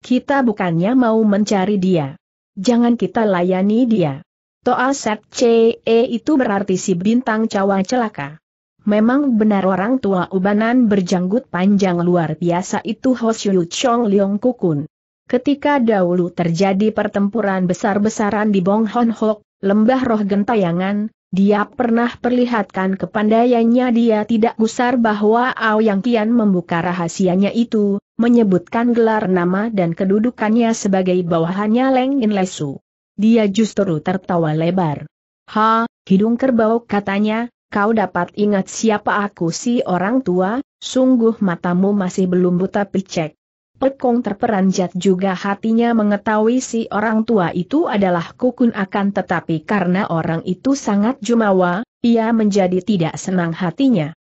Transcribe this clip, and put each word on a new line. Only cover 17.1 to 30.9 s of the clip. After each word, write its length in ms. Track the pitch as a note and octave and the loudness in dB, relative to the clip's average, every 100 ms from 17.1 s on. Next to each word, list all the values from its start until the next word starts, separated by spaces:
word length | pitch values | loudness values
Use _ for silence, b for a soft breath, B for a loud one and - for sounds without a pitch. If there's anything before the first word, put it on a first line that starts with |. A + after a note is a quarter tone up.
| G3+ G3+ A3+ G3+ F#3+ F3+ | -2 -2 -2 -2 -2 -2
besar-besaran 800 | F3 A3 G3 G#3+ - G#3 G#3 G#3+ | -2 -2 0 -2 -2 -2 0 0
di 80 | G3 | 0
Bong 300 | F#3 G#3 A3 | 2 0 0
Hon 240 | A3+ A#3 | 0 0
Hok, 320 | G#3+ A3 G#3+ _ _ | 0 -2 -2 _ _
Lembah 380 | G3 G#3 A3 C4 | 0 2 2 2
Roh 200 | B3+ G#3+ G3+ | 0 -2 0
Gentayangan, 880 | G3+ G3+ A3+ F3 F3 F#3+ G3+ G#3+ _ _ | 0 0 0 0 0 -2 -4 -6 _ _
dia 340 | F3+ G3 G3+ G#3 | 0 2 2 -2
pernah 440 | - B3 A3+ A#3+ - | -2 0 0 0 -2
perlihatkan 800 | A#3+ B3 B3 A#3 G3+ - F#3+ F#3+ | -2 0 0 -2 -4 -4 -4 -4
kepandaiannya. 880 | F3 G#3+ G#3+ A3+ B3 A#3 A3+ A#3+ B3+ A#3 | -4 -2 2 2 4 2 4 2 2 2
Dia 300 | A#3 G#3+ G#3 | 2 0 0
tidak 340 | A#3 A3+ - | 0 0 0
gusar 400 | A3 - B3 B3+ | -2 0 -2 2
bahwa 540 | A3+ G#3 G#3 A#3 B3+ - | 0 2 2 2 0 -2
Ao 240 | A3+ G#3+ | 0 2
Yang 320 | A3 G3 A#3+ | 2 0 0
Kian 220 | A#3 G#3+ | 0 2
membuka 500 | A#3+ G#3+ F3+ F3 E3+ | 2 2 0 0 -2
rahasianya 680 | F3 F3+ E3+ - F#3 F#3 G3+ | -2 -4 -6 0 0 2 0
itu, 480 | A3+ A#3 A3 G#3 G3+ _ - | 0 -2 0 0 -2 _ -2
menyebutkan 720 | A#3+ A#3+ G#3 F3+ - A3+ A#3+ | 2 4 4 0 0 -2 0
gelar 400 | A#3 A3+ G#3+ F#3 | 2 2 0 0
nama 400 | F#3 F3 F#3+ A3+ | 0 0 -2 -2
dan 240 | G#3 E3+ E3+ | -2 -2 -2
kedudukannya 800 | G3 G#3 A#3 - G#3+ A3+ A3+ A3+ | 0 0 0 -2 0 2 0 0
sebagai 420 | G#3 | 0